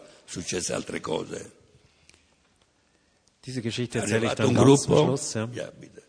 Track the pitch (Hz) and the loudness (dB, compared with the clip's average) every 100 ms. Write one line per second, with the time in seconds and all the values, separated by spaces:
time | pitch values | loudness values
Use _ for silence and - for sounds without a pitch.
0 | - - - - 82 90 87 107 - 82 | -16 -20 -16 -12 -8 -6 -6 -6 -8 -8
1 | - 87 - - - - _ _ _ _ | -6 -6 -6 -12 -14 -20 _ _ _ _
2 | _ _ _ _ _ _ _ _ _ _ | _ _ _ _ _ _ _ _ _ _
3 | _ _ _ _ - 127 113 107 120 120 | _ _ _ _ -12 -8 -6 -4 -4 -4
4 | 101 110 117 131 110 113 123 139 143 151 | 0 0 0 0 2 6 8 8 6 4
5 | 151 135 - 113 113 95 - - - - | 4 0 -4 -6 -6 -8 -12 -14 -20 -20